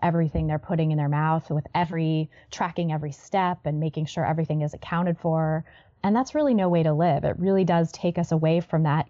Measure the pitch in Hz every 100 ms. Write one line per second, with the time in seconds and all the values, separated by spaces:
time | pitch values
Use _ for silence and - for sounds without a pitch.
0 | 175 170 160 165 156 151 - 156 156 151
1 | 147 147 156 165 - 151 - 170 170 165
2 | 160 156 156 - - - 180 180 170 156
3 | 151 - - 196 180 180 147 151 156 156
4 | 156 175 127 160 156 156 147 - - 175
5 | 180 170 165 160 156 156 - - - _
6 | 202 220 262 302 285 220 185 170 156 151
7 | 170 139 143 156 185 196 175 170 165 -
8 | 175 170 170 160 160 170 - 160 156 151